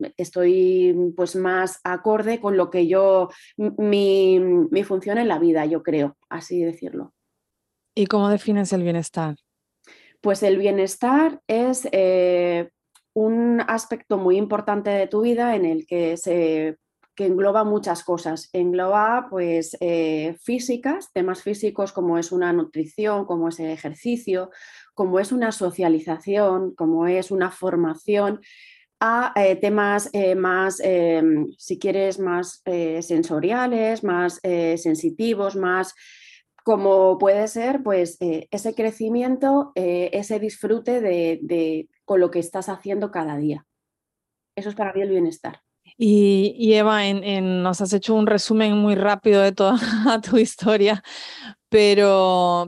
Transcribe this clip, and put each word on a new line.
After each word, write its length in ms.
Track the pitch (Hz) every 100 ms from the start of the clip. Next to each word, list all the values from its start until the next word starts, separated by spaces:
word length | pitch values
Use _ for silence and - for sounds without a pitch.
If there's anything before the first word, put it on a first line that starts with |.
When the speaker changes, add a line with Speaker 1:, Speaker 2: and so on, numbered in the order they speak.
| - -
Speaker 1:
estoy, 800 | 170 180 175 185 185 185 180 175 180 175
pues, 200 | 175 185
más 440 | 185 185 185 -
acorde 560 | 180 180 220 214 214 233
con 160 | 202 190
lo 140 | 175
que 160 | 180 170
yo, 440 | 190 196 190 180 - - -
m-, 160 | 208 208
mi, 600 | 208 202 196 196 190 185
mi 440 | 185 175 156 185
función 340 | 196 190 202 214
en 100 | 233
la 120 | 160
vida, 260 | 170 160 151
yo 160 | 160
creo, 360 | 165 151 143 - -
así 320 | 165 - 180
decirlo. 540 | 170 165 - - - _ _ _ _ _ _ _ _ -
Speaker 2:
¿Y 100 | 196
cómo 240 | 208 202
defines 420 | 202 220 202 185
el 100 | 190
bienestar? 540 | 175 170 160 175 156 147 _ _ _ _ _ - _ _
Speaker 1:
Pues 220 | 208 196
el 160 | 202 190
bienestar 840 | 202 196 190 - 240 277 320 285 -
es, 400 | 226 247 254 -
eh, 760 | 196 185 185 180 180 175 170 170 _ _ _ _ 214
un 480 | 220 226 233 233 226
aspecto 500 | 226 - 226 - 196
muy 200 | 185 196
importante 520 | 208 208 208 208 208
de 180 | 202 190
tu 140 | 208
vida 340 | 240 233 240 208
en 100 | 165
el 220 | 160 -
que 300 | 175 165 170
se, 600 | 185 175 160 156 156 156 _ _ _ -
que 100 | 190
engloba 380 | 185 196 214
muchas 400 | 214 208 190 170
cosas. 460 | - 170 165 160 -
Engloba, 760 | 180 180 180 185 208 220 247 -
pues, 480 | 190 170 165 160 -
eh, 560 | 175 170 160 156 160 165
físicas, 680 | - 247 247 240 269 370 -
temas 280 | - 185 185
físicos 520 | 202 208 208 202 196
como 240 | 190 175 170
es 140 | 165
una 180 | 180 175
nutrición, 760 | 170 160 156 156 - 214 202 196
como 220 | 170 165
es 120 | 165
el 100 | 160
ejercicio, 800 | 160 147 - 240 240 202 185 185 - - - -
como 260 | - 185 185
es 120 | 196
una 220 | 254 226
socialización, 1200 | - 180 175 175 160 165 165 202 202 202 185 185 -
como 320 | 160 160 170
es 240 | 185 185
una 200 | 190 180
formación, 920 | - 185 175 165 160 - 202 202 214 - - - _ _ -
a, 340 | 226 233 247 202
eh, 200 | 190 180
temas, 540 | 202 208 202 208 -
eh, 220 | 202 185 185
más, 460 | 185 185 190 185
eh, 380 | 190 180 170 160 160 151 147 -
si 220 | - 180
quieres, 400 | 196 190 196 190
más, 420 | 190 175 175 - 190
eh, 360 | 175 165 165
sensoriales, 1040 | 170 165 170 151 175 247 247 233 220 226
más, 360 | 202 175 175 175
eh, 340 | 185 170 170 165
sensitivos, 800 | 170 156 165 160 226 202 196 196
más 380 | 180 185 185 - - - - - _ _ -
como 540 | 202 196 190 190 185
puede 280 | 196 202 214
ser, 360 | 233 247 277
pues, 340 | 214 190 170 -
eh, 260 | 175 160 -
ese 240 | 202 226
crecimiento, 960 | 226 220 220 226 240 254 262 269 285 277 185
eh, 340 | 180 175 180
ese 260 | 202 202 214
disfrute 600 | 214 - 214 226 233 247
de, 400 | 208 175 165 160
de, 460 | 156 170 160 156 156 _ -
con 140 | 190
lo 120 | 175
que 80 | 175
estás 300 | 170 190 190
haciendo 420 | 185 202 202 202
cada 260 | 180 156 143
día. 300 | 151 147 _ _ _ _ _ _ _ _ _ -
Eso 120 | 208
es 60 | 208
para 160 | 196
mí 120 | 190
el 60 | 196
bienestar. 520 | 185 170 160 - - _ _ _ -
Speaker 2:
Y, 600 | 220 208 202 196 202 247
y 160 | 220
Eva, 320 | 214 214 214 196
en, 180 | 196
en, 380 | 202 196 185 180
nos 200 | 180 180
has 120 | 190
hecho 220 | 202 226 220
un 100 | 214
resumen 500 | 208 - 220 214 208
muy 180 | 208 196
rápido 480 | 202 202 214 202
de 80 | 196
toda 260 | 196 196 240
<laughs> 500 | 226 220 240 226 180
tu 100 | 226
historia, 680 | - - 196 214 202 202 - - - - 247 - -
pero, 960 | 214 208 202 202 190 185 180 180 175